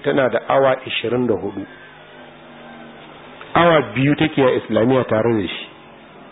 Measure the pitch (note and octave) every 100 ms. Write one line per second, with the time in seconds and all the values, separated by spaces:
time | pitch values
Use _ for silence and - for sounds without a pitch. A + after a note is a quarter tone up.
0 | C#3+ C#3+ B2 A2 - C#3 C3+ C3 A#2 -
1 | A2+ B2 B2 F#2+ G2+ G2 - - - -
2 | - - - - - - - - - -
3 | - - - - - - E3+ D#3 A2+ A2+
4 | C#3 D3 D#3 C#3+ C3 A2+ - A2 A#2 C3+
5 | - A2 A#2 A2 F2 - - - - -
6 | - - -